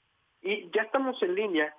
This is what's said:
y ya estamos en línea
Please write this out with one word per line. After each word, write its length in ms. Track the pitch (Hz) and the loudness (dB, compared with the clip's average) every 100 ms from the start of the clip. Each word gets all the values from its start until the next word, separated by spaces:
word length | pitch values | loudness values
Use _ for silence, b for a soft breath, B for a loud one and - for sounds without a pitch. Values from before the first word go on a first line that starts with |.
| _ _ _ _ | _ _ _ _
y 260 | 185 208 175 | -4 -4 -2
ya 120 | 208 | -2
estamos 400 | 220 277 269 247 | 0 0 0 0
en 140 | 185 185 | 0 0
línea 380 | 214 165 151 | 0 2 0